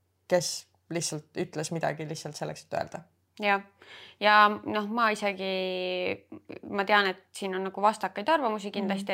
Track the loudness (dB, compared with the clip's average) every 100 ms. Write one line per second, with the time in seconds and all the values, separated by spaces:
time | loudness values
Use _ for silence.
0 | _ _ 0 0 0 -6 -12 _ -8 -4
1 | -4 -6 -8 -6 -4 -6 -4 -2 -2 -4
2 | -8 -10 -10 -8 -8 -10 -6 -6 -4 -10
3 | -16 _ _ -2 0 0 -2 _ -20 -20
4 | -20 2 6 8 8 4 -2 -2 -2 2
5 | 2 2 -2 -2 -2 -2 -2 -4 -4 -2
6 | -4 -6 _ -20 -16 -16 -6 -4 4 4
7 | 4 -2 _ -8 -6 -4 -4 2 2 2
8 | -4 -2 0 2 0 -2 -4 -4 -2 -2
9 | -2